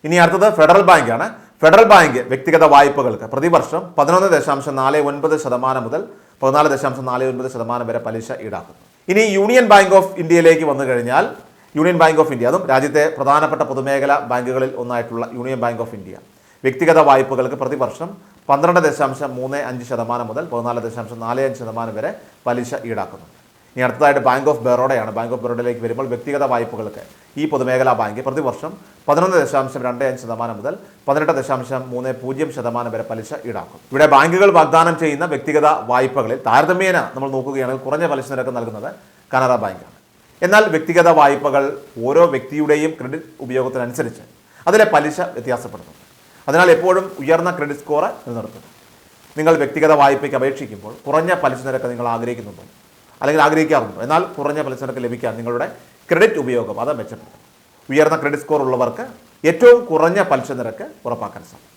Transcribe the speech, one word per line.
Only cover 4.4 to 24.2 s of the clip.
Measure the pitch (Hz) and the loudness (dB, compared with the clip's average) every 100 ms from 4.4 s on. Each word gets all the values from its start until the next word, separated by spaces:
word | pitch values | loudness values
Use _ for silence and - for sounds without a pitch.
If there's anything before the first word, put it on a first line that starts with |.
| - 139 135 135 | 0 -4 -4 -2
നാല് | 131 151 143 | 0 2 0
ഒൻപത് | 143 151 151 | -2 -2 -2
ശതമാനം | 139 123 131 131 113 | -2 -2 -2 -4 -4
മുതൽ | 139 233 - _ _ | -8 -8 -16 _ _
പതിനാല് | 135 143 151 | 0 2 2
ദശാംശം | 135 143 127 131 | 2 -4 -6 -6
നാല് | 123 131 | -4 -4
ഒൻപത് | 123 127 123 | -4 -8 -8
ശതമാനം | 113 120 120 | -6 -6 -4
വരെ | 123 113 | -6 -6
പലിശ | 113 113 131 107 | -10 -10 -12 -10
ഈടാക്കുന്നു. | 95 87 - _ _ - | -12 -14 -20 _ _ -2
ഇനി | 190 220 196 | 0 2 0
Union | 208 247 233 | 4 4 8
Bank | 208 190 190 | 6 8 6
of | 185 - | 4 -6
ഇന്ത്യയിലേക്ക് | 160 170 165 165 156 | 2 6 6 6 2
വന്നു | 135 135 | -2 -2
കഴിഞ്ഞാൽ | 123 120 131 214 - - _ _ 147 | -2 0 0 0 -6 -20 _ _ -2
Union | 160 175 | 0 4
Bank | 160 156 | 4 4
of | 160 127 | 2 2
ഇന്ത്യ, | 120 | 0
അതും | 175 175 | 0 2
രാജ്യത്തെ | 135 143 147 151 - | 0 2 2 0 0
പ്രധാനപ്പെട്ട | 139 147 151 147 147 | 2 2 2 -2 -4
പൊതുമേഖലാ | 135 135 139 139 143 117 | -4 -2 -2 0 0 0
ബാങ്കുകളിൽ | 123 123 131 135 120 | -4 -2 -2 -4 -6
ഒന്നായിട്ടുള്ള | 120 120 117 117 117 123 | -6 -6 -6 -8 -8 -8
Union | 123 131 120 | -8 -4 -4
Bank | 113 117 | -6 -10
of | 110 | -12
ഇന്ത്യ | 92 92 _ _ _ _ 131 | -18 -20 _ _ _ _ -2
വ്യക്തിഗത | 131 165 165 156 | 2 4 6 6
വായ്പകൾക്ക് | 135 135 131 123 135 | 4 4 -2 -4 -4
പ്രതിവർഷം | 127 139 123 - 170 202 _ _ - | -6 -4 -6 -6 -14 -14 _ _ -2
പന്ത്രണ്ട് | 139 170 175 156 | 2 4 2 2
ദശാംശം | - 139 131 143 123 | 0 -4 -4 -8 -8
മൂന്ന് | 131 143 127 | -8 -8 -8
അഞ്ച് | 127 120 | -10 -8
ശതമാനം | 123 113 120 117 | -8 -4 -6 -6
മുതൽ | 117 170 | -8 -6
പതിനാല് | 120 120 120 113 | -6 -4 -6 -6
ദശാംശം | 117 107 117 113 | -10 -12 -10 -6
നാല് | 123 143 | -4 -4
അഞ്ച് | 110 | -4
ശതമാനം | 117 110 117 104 | -10 -10 -10 -8
വരെ | 147 214 - _ - | -8 -10 -20 _ -6
പലിശ | 120 120 143 117 | -4 -6 -10 -8
ഈടാക്കുന്നു. | 107 92 - - _ _ _ _ - | -8 -8 -14 -20 _ _ _ _ -4
ഇനി | 127 | -4
അടുത്തതായിട്ട് | 117 147 135 | 2 2 2